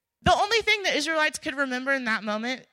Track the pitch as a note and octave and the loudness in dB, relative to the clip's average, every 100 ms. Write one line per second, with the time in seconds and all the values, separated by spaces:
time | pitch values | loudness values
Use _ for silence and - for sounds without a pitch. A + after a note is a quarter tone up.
0 | _ _ - F4 G4+ A4 G#4 G#4+ F#4 C#4+ | _ _ 4 4 4 2 2 0 2 0
1 | D4 D#4+ D#4 D#4 D#4 C4+ C4+ B3+ C4 C4+ | 0 0 0 -2 -6 -4 -2 -2 -2 -2
2 | A#3+ A3 G#3+ G#3+ A#3 B3+ - | 0 -4 -2 -4 -4 -6 -10